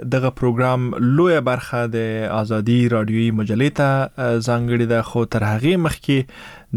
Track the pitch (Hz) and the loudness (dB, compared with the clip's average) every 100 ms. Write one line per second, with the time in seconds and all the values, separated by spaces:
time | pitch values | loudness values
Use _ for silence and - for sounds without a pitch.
0 | 123 131 127 - 127 117 127 127 123 - | -2 -2 -2 0 0 2 2 0 -2 0
1 | 123 139 180 165 127 123 - 120 120 113 | 2 4 4 2 2 -2 -4 -4 -2 -2
2 | 113 110 110 110 110 110 107 120 120 117 | -2 -2 -2 -2 0 0 2 2 4 2
3 | 107 113 117 110 104 107 139 143 139 135 | 0 0 0 0 0 0 0 0 0 0
4 | 135 - 127 117 113 120 120 120 117 117 | -2 -4 -2 -2 0 -2 0 0 2 0
5 | 110 120 113 117 104 107 135 185 160 - | -2 -2 -2 -2 0 0 0 2 0 -2
6 | - 139 131 - - - - | -2 -2 -2 -10 -20 -20 -6